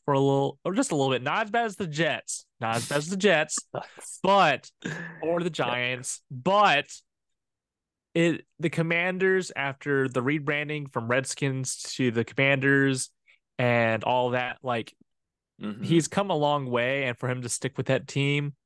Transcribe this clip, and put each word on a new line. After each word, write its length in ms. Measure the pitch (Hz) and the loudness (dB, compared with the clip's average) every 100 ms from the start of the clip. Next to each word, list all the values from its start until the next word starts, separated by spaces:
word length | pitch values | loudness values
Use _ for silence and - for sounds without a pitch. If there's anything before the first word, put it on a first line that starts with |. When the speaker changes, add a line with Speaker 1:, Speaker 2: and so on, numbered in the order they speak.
| - | -2
Speaker 1:
for 80 | |
a 60 | 135 | 2
little, 400 | 139 139 139 135 | 4 2 0 -2
or 100 | 165 196 | -4 -2
just 160 | 269 | 0
a 40 | 156 | 2
little 160 | 135 | 2
bit. 120 | 123 | 0
Not 220 | 131 185 214 | 0 -2 -2
as 40 | |
bad 160 | 233 226 | -2 -2
as 120 | 190 | -4
the 100 | 180 | -6
Jets. 580 | 147 160 120 - - - - | 0 0 -2 -6 -12 -12 -6
Not 160 | 113 117 | -2 -2
as 120 | 117 | 0
bad 120 | 143 | -2
as 100 | 156 | -2
the 80 | 196 | 2
Jets, 400 | 202 156 156 - - | 4 4 2 -4 -6
Speaker 2:
<laughs> 100 | 131 | -10
Sucks. 440 | - - - - | -10 -16 -18 -2
Speaker 1:
but, 480 | 185 196 165 123 - _ - 165 170 - | 4 6 6 2 -4 _ -10 -8 -10 -6
or 160 | 156 175 | -2 0
the 60 | 175 | -2
Speaker 2:
Yeah. 40 | |
Speaker 1:
Giants, 720 | 156 123 123 123 127 127 - - | -2 -2 -2 -2 -4 -8 -12 -12
but 560 | 127 180 202 202 143 - - _ _ _ _ _ _ _ _ _ _ _ | -4 2 6 6 4 0 -8 _ _ _ _ _ _ _ _ _ _ _
it, 320 | 170 170 156 - - | 0 2 0 -6 -6
the 100 | 160 | -4
Commanders, 800 | - 165 170 180 185 190 185 175 - | -2 0 0 0 0 2 2 -2 -4
after 520 | 139 135 143 139 131 | -6 -4 -2 0 0
the 140 | 127 | 0
rebranding 720 | 123 156 143 147 147 151 139 | 0 0 -2 -4 -2 -6 -6
from 160 | 123 113 | -6 0
Redskins 720 | 127 131 - 143 131 127 - - - | 0 -2 -2 -2 -2 -4 -8 -8 -2
to 160 | 127 | 0
the 120 | 113 | 0
Commanders 840 | 113 - 139 139 139 139 135 131 - _ _ _ _ - | -2 2 2 4 4 4 4 0 -6 _ _ _ _ -2
and 460 | 123 120 113 110 | 2 4 2 2
all 280 | 107 127 123 | 0 0 0
that, 280 | 123 123 - | -2 -4 -6
like, 320 | 131 117 107 - _ _ _ _ _ - | -4 -4 -6 -14 _ _ _ _ _ -12
Speaker 2:
Mm-hmm. 240 | 104 104 | -10 -6
Speaker 1:
he's 240 | 120 165 147 | 2 2 2
come 240 | - 202 | -2 -2
a 40 | 156 | 0
long 300 | 147 147 127 | 2 0 0
way, 380 | 120 123 139 | 0 0 -2
and 120 | 131 117 | -4 -4
for 140 | 123 | -4
him 140 | 127 | -4
to 60 | 120 | -6
stick 280 | - 127 - | -6 -6 -4
with 80 | 127 | 0
that 220 | 131 139 | 0 -2
team, 480 | 139 139 143 143 - | -2 0 0 -4 -8